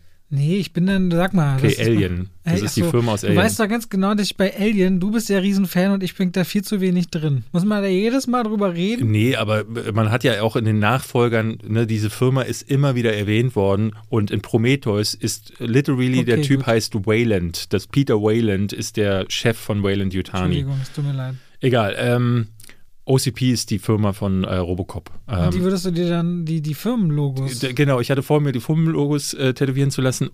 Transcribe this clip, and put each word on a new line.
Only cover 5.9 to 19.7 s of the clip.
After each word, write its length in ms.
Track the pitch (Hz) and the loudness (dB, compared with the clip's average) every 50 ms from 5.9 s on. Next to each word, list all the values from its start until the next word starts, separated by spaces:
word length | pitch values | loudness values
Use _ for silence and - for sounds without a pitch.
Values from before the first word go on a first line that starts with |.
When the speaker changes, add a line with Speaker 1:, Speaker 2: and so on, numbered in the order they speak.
Speaker 1:
und 140 | 196 196 190 | 2 0 -2
ich 100 | 165 - | -4 -4
bin 160 | - 190 180 | -2 -2 -2
da 140 | - 190 170 | 0 0 -2
viel 180 | - - 208 | 0 -2 -4
zu 180 | 190 - 214 190 | -2 -2 -2 0
wenig 280 | 185 185 180 180 170 - | 0 2 2 0 0 -2
drin. 340 | - 160 156 151 139 123 107 - | -2 -2 0 0 0 0 -2 -2
Muss 140 | - 175 185 | -2 0 0
man 180 | 214 214 202 | 2 0 0
da 60 | 196 196 | 0 0
jedes 400 | 185 185 214 233 247 269 262 247 | 0 0 2 0 0 0 0 0
Mal 160 | 240 247 233 | 0 0 0
drüber 280 | 214 220 202 202 190 | 0 0 0 0 0
reden? 380 | 170 170 180 202 240 233 117 107 | 0 0 -2 -2 -2 0 0 2
Speaker 2:
Nee, 240 | 107 107 110 127 131 | 2 2 2 2 2
aber 300 | 110 110 104 107 107 104 110 113 117 - 113 | 0 0 0 0 -2 -2 -4 -8 -8 -6 -2
man 200 | 104 110 110 107 | 0 0 2 2
hat 100 | 120 123 | 2 2
ja 180 | - 131 110 101 | 2 0 0 2
auch 120 | 110 110 - | 0 0 0
in 120 | 131 110 | 0 0
den 120 | 110 107 107 | 2 2 2
Nachfolgern, 800 | 104 107 123 135 - - - 123 120 120 113 110 110 113 110 - - | 2 2 2 0 -2 -2 0 2 2 2 2 0 0 -2 -4 -6 -6
ne, 180 | 107 107 113 120 | -2 0 0 0
diese 260 | 107 113 107 107 104 | 0 0 0 -2 -2
Firma 320 | - - 127 127 135 135 | -2 0 0 2 2 0
ist 200 | 117 104 117 - | -2 -2 -6 -8
immer 320 | - - 139 135 147 139 127 | -4 -2 0 2 2 2 2
wieder 180 | 123 117 113 | 2 2 2
erwähnt 440 | 107 104 101 104 107 113 123 127 - | 0 0 0 2 2 2 2 2 2
worden 400 | 107 98 98 98 101 110 110 107 - - - | 2 2 2 2 2 0 -2 -4 -6 -6 -2
und 220 | 123 110 104 - | 0 0 0 0
in 100 | - 110 | 0 -4
Prometheus 720 | - - - 117 113 123 139 139 - 120 101 104 - - - | -2 0 0 2 2 2 2 2 0 0 0 0 0 -2 -4
ist 400 | - - 110 - - - - - - | -4 -4 -6 -6 -6 -12 -16 -14 -8
literally, 680 | 123 117 113 139 147 165 139 127 127 127 127 127 117 | -4 0 0 2 2 2 0 0 0 2 2 2 2
der 140 | 117 117 156 | 2 2 2
Speaker 1:
Okay, 80 | 147 | 2
Speaker 2:
Typ 120 | 135 139 135 | 2 2 2
Speaker 1:
gut. 80 | 131 120 | 2 2
Speaker 2:
heißt 380 | 117 113 - - - 107 92 | 2 2 0 -2 -4 -4 0
Wayland. 680 | 113 107 113 120 113 104 92 87 85 82 - - - | 0 2 2 2 2 2 0 0 -4 -6 -8 -6 -4
Das 160 | - 95 - - | -4 -4 -2 -2
Peter 340 | - 139 139 135 117 104 | 0 0 2 2 2 2
Wayland 500 | 104 107 110 117 113 107 98 95 104 98 | 2 2 2 2 2 2 0 0 -2 -4
ist 260 | - - 110 - - 117 | -4 -6 -8 -6 -2 0
der 260 | 104 101 98 95 92 - | 0 2 0 0 -2 -4
Chef 280 | - - - 120 107 - | -4 -2 -2 -2 -2 -2
von 240 | - - | -4 -4